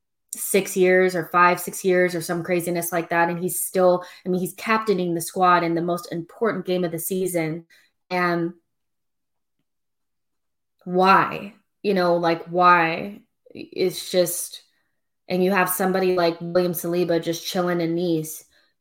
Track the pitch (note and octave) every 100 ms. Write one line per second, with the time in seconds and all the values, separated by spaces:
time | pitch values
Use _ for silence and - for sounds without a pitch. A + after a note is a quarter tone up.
0 | _ _ _ - - G3 F#3+ G3 F#3 F#3
1 | F#3 F3+ D#3 F3 F3 F3+ - - F#3+ F3+
2 | F3+ F3 D#3+ F3 E3 F3+ E3+ F3 E3+ E3+
3 | E3 E3+ E3+ E3+ F3+ - - F#3+ F#3 F3+
4 | F3+ - F#3 F3+ F3+ - - A3 G#3+ F#3
5 | F3+ E3+ D#3+ F#3+ F3+ F3 E3+ E3 F3 F3
6 | - E3+ E3 - A3+ F#3 F3+ F3+ F3 E3
7 | - F#3 F#3 F3 D#3+ E3 E3 _ _ _
8 | - F3+ F3 E3+ E3+ - _ _ _ _
9 | _ _ _ _ _ _ _ _ _ _
10 | _ _ _ _ _ _ _ _ F3+ F3+
11 | F#3 F#3 D3+ - G3+ - _ _ G3 F#3+
12 | F3 E3+ E3+ E3 - F3 F3+ F3 E3 E3+
13 | G3+ G3+ _ _ _ - - - F3+ D#3
14 | - F#3 F3 - - - _ _ _ _
15 | _ _ - F3+ F#3 G3 F3+ - F#3 F#3
16 | F#3 F3+ E3+ E3+ E3+ F3+ F3+ E3 E3+ F3
17 | E3+ E3 E3 E3 - F#3+ F3 F3 E3 E3+
18 | F3+ D#3+ D#3 - - _ _ _